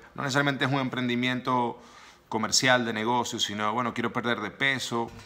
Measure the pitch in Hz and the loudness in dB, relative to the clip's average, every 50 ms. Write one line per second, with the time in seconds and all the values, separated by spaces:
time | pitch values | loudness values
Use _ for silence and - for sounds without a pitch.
0 | - - - - 135 139 123 143 143 143 139 120 147 131 139 139 131 127 - 127 | -18 -16 -8 -6 -4 0 2 2 2 2 0 0 0 0 2 0 0 0 -2 -2
1 | 123 123 120 120 127 127 127 123 123 135 127 123 120 117 117 - - - - - | 0 0 0 0 0 0 0 -2 -2 0 0 2 0 0 -4 -6 -14 -20 -20 -20
2 | - - - - _ - - 110 110 101 - - 135 131 127 123 117 117 107 107 | -20 -20 -20 -20 _ -4 -4 -2 -2 0 2 4 6 6 6 4 4 0 -2 -2
3 | 110 117 123 123 113 - - 104 - - 101 107 107 107 110 123 123 117 98 120 | 0 2 2 2 0 0 -2 -4 -4 -2 -2 -2 0 0 0 0 -2 -2 -2 -2
4 | 117 113 - 127 110 120 117 107 104 98 - - 139 139 135 120 - - 120 117 | -2 -2 0 0 0 0 0 0 -2 -6 -4 0 0 0 0 0 -2 -4 -2 -2
5 | 117 117 - 107 - | -4 -4 -8 -14 -20